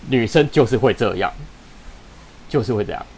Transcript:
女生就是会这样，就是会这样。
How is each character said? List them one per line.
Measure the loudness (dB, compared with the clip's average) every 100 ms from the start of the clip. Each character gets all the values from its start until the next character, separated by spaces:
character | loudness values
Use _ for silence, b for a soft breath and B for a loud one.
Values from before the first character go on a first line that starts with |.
| 0
女 | 0 2
生 | 2 2
就 | 2 2
是 | 2
会 | 2
这 | 2 -2 0
样， | -4 -6 -18 -20 -20 -20 -20 -20 -20 -20 -20 -20 -4
就 | -4
是 | -2
会 | -2 -4
这 |
样。 | -8 -12